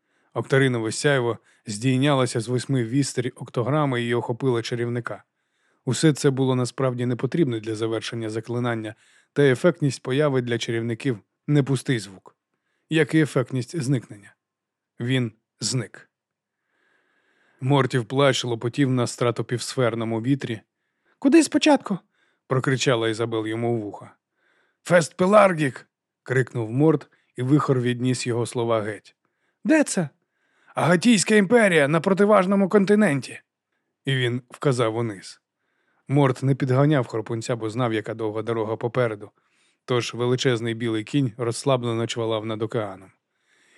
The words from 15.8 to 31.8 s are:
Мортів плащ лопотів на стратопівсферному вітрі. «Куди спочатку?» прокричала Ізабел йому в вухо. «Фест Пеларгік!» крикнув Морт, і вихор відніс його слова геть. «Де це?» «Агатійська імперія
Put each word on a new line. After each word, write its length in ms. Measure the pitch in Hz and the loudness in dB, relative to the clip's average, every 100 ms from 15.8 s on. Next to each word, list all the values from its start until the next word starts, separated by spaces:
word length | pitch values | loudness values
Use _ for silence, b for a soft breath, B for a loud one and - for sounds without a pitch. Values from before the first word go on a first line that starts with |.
| 101 - _ _ _ _ _ _ _ _ _ _ _ _ _ _ _ - | -6 -12 _ _ _ _ _ _ _ _ _ _ _ _ _ _ _ -8
Мортів 440 | 131 143 127 131 113 | 0 2 2 -2 -2
плащ 380 | 135 139 127 123 | 2 2 2 -2
лопотів 460 | 113 120 143 135 | -4 -4 0 0
на 160 | 127 117 | 0 -2
стратопівсферному 1120 | - 120 117 113 120 - - 120 113 113 113 | -2 -2 -2 -4 -6 -6 -2 0 0 -4 -4
вітрі. 400 | 120 139 127 107 _ _ _ _ _ - | -2 -2 -2 -10 _ _ _ _ _ -2
«Куди 240 | 277 320 | 4 4
спочатку?» 560 | 277 302 311 269 - 185 _ _ _ _ - | 4 2 4 2 0 -8 _ _ _ _ -4
прокричала 640 | 131 143 131 143 117 113 | -2 0 0 0 0 0
Ізабел 380 | 110 113 113 107 | -2 -4 -4 -4
йому 300 | 113 117 117 | -4 -2 -2
в 20 | |
вухо. 300 | 101 - 110 _ _ _ _ _ _ _ | -4 -12 -18 _ _ _ _ _ _ _
«Фест 340 | - 175 - - | 2 2 2 0
Пеларгік!» 680 | 185 214 196 160 143 - - _ _ _ | 4 6 6 4 -4 -4 -18 _ _ _
крикнув 480 | - 131 123 123 110 | -4 -2 -2 -4 -4
Морт, 380 | 127 160 147 - _ _ - | 2 4 2 -2 _ _ -6
і 60 | |
вихор 380 | 127 147 - 127 | 2 2 4 2
відніс 460 | 123 120 127 123 123 | 0 0 -2 -2 -2
його 180 | 117 110 | -4 -4
слова 360 | 123 117 113 | -4 0 0
геть. 340 | 104 98 - _ _ _ _ _ | -2 -10 -14 _ _ _ _ _
«Де 200 | 208 311 | 2 2
це?» 260 | - 196 151 _ _ b b b b - | 2 -2 -4 _ _ b b b b -2
«Агатійська 600 | 139 180 240 208 - 214 | 2 4 4 4 4 4
імперія 520 | 185 233 202 165 | 6 4 6 4